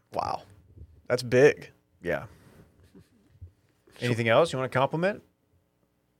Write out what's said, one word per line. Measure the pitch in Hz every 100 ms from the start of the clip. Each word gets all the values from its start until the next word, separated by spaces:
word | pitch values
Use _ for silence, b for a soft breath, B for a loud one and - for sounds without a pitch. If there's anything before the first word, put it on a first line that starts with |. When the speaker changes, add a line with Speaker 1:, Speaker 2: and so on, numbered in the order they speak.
| _
Speaker 1:
Wow. | - - - - - _ - - - _
That's | 123
big. | 123 123 143 - - _ _ _
Speaker 2:
Yeah. | 85 73 - b b b b _ _ 190 _ _ _ _ - _ _ _ _ -
Speaker 1:
So | 123
Speaker 2:
Anything | 117 113
else | 117 165
you | 135
wanna | 131
compliment? | 127 135 156 180 214 _ _ _ _ _ _ _ _ _ _